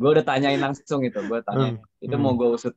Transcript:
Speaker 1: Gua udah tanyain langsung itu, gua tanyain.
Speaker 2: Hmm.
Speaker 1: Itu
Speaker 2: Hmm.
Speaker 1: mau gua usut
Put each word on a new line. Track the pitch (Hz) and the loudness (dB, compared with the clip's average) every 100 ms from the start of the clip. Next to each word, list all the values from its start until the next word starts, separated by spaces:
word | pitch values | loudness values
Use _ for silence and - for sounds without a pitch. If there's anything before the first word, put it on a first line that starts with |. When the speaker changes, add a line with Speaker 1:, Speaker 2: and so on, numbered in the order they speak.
Speaker 1:
Gua | 139 156 | 2 4
udah | |
tanyain | 156 135 139 139 | 2 2 2 0
langsung | 139 139 - 143 | -2 -4 -6 -4
itu, | 123 104 101 | -2 -4 -4
gua | 117 | -4
tanyain. | - 131 131 113 | -2 -2 -2 -4
Speaker 2:
Hmm. | - _ | -12 _
Speaker 1:
Itu | 117 - | -6 -2
Speaker 2:
Hmm. | |
Speaker 1:
mau | 139 | 0
gua | 123 120 117 | 2 2 0
usut | 123 | -4